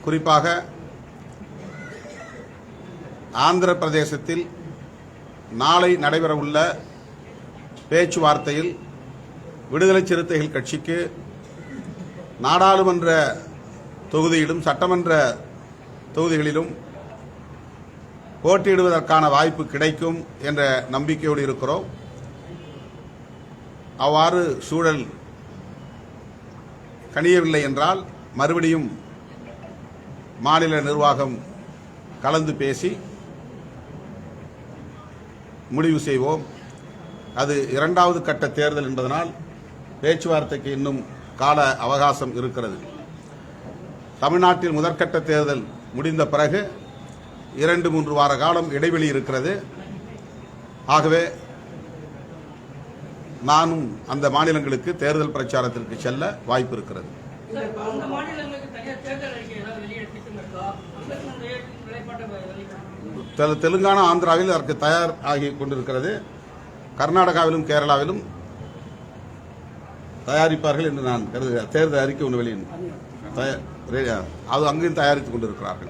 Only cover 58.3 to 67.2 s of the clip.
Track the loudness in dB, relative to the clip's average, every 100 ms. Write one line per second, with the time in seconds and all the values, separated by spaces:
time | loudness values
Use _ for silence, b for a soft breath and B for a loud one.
58.3 | -8 -8 -10 -12 -12 -10 -10 -8 -8 -8
59.3 | -10 -12 -10 -10 -10 -10 -10 -12 -14 -14
60.3 | -14 -12 -8 -8 -8 -12 -14 -10 -10 -10
61.3 | -12 -10 -10 -12 -16 -14 -12 -12 -12 -10
62.3 | -10 -12 -12 -14 -14 -14 -14 -12 -12 -10
63.3 | 0 0 2 2 4 4 6 6 6 4
64.3 | 4 4 2 0 0 4 4 2 -2 -2
65.3 | 0 0 -4 -4 -4 -2 -2 -2 -4 -8
66.3 | -18 -18 -18 -18 -18 -16 -2 4 6